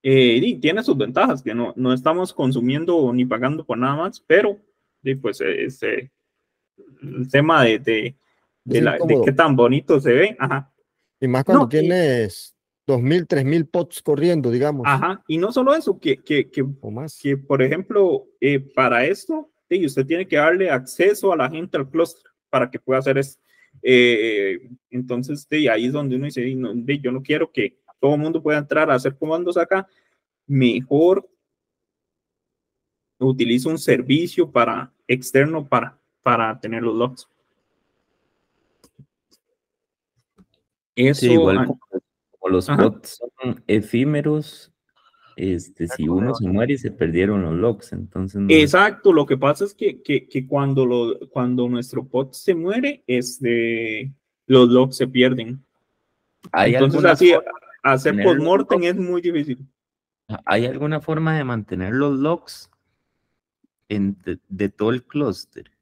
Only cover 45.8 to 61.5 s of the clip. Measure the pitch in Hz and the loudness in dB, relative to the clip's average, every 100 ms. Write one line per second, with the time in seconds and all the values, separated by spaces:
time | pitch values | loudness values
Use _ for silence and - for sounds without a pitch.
45.8 | 85 - 78 92 120 117 95 98 127 139 | -10 -4 -2 0 -2 -2 -2 0 0 -2
46.8 | 98 - 80 82 95 101 85 82 113 107 | -6 -4 -2 0 0 0 -2 -2 -2 -4
47.8 | - 92 92 92 95 101 98 156 151 180 | -12 -14 -12 -8 -8 -4 4 6 6 4
48.8 | 208 - 202 165 139 131 139 147 202 - | 2 4 4 4 2 0 0 0 -6 -4
49.8 | 208 127 - 135 - 139 127 143 139 135 | -6 -6 -4 -4 -2 -8 -4 -4 0 0
50.8 | 127 123 117 - - - 123 123 123 123 | 0 0 -2 -6 -8 -6 -2 -2 -2 -4
51.8 | 123 127 127 127 139 - - 170 170 226 | -6 -10 -6 -6 -6 -4 -2 0 -2 -4
52.8 | 277 285 - 123 123 - 123 117 117 113 | -4 -8 -4 -4 -4 -6 -2 0 -2 -4
53.8 | 113 107 135 - _ _ - 131 123 123 | -6 -8 -12 -16 _ _ 4 6 8 6
54.8 | 135 - 131 131 127 127 113 135 _ _ | 2 -2 -4 2 2 0 -8 -14 _ _
55.8 | _ _ _ _ _ _ - 82 107 123 | _ _ _ _ _ _ -6 0 2 4
56.8 | 139 156 175 156 180 165 - - - - | 2 4 4 6 6 6 0 -16 -20 -4
57.8 | 139 135 151 202 196 147 160 190 185 180 | 0 2 0 2 2 2 2 0 2 0
58.8 | 175 185 180 175 175 165 147 127 135 _ | 0 -2 -4 -2 -2 -4 -4 -8 -12 _
59.8 | _ _ _ _ _ 110 - 101 120 131 | _ _ _ _ _ -10 -2 0 0 -4
60.8 | 147 156 160 156 160 156 131 | -4 -4 -4 -2 -2 -2 -2